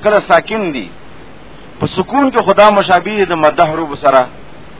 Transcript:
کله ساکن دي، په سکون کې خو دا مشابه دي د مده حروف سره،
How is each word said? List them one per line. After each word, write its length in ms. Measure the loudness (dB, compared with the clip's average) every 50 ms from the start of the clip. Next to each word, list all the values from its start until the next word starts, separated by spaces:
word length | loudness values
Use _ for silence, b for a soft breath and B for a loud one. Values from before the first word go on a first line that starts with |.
| 0
کله 140 | 0 0 2
ساکن 520 | 2 2 2 2 2 0 -6 -4 -4 -4
دي، 160 | -6 -8 -10 -12 -16 -20 -20 -20 -20 -20 -20 -20 -20 -20 -20 -20 -20 -20 -20 -18 -10 -8
په 60 | -8
سکون 440 | -6 -4 -4 -6 -2 0 0 0 0
کې 140 | 0 0 0
خو 80 | 0
دا 180 | 2 4 4 4
مشابه 420 | 4 2 2 2 0 0 0 -2 -2 -2
دي 60 | -2
د 100 | -2 0
مده 300 | 0 0 0 2 2 0 0
حروف 280 | 0 -6 -6 -8 -8 -2
سره، 240 | 0 2 4 2 2 0 -6 -18 -20 -20 -20 -20 -20 -20 -20